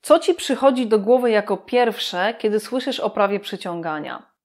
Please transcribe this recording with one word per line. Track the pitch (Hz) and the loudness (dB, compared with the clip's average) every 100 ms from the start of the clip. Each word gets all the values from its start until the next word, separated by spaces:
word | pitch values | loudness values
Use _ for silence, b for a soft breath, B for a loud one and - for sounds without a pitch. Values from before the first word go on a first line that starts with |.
Co | - 330 | 6 4
ci | 339 | 4
przychodzi | 349 - 254 269 254 233 | -2 -2 2 2 2 0
do | 220 | 0
głowy | 196 254 247 | 4 4 4
jako | 214 208 190 | 2 0 -6
pierwsze, | - 247 240 220 - 180 175 170 | -2 2 2 0 -6 -2 -4 -2
kiedy | 214 214 | -2 -2
słyszysz | 214 254 262 240 | -2 -6 -4 -4
o | 208 | -4
prawie | 202 202 196 | 0 0 0
przyciągania? | 202 185 185 170 165 156 135 123 _ _ | -6 -10 -8 -8 -8 -8 -10 -12 _ _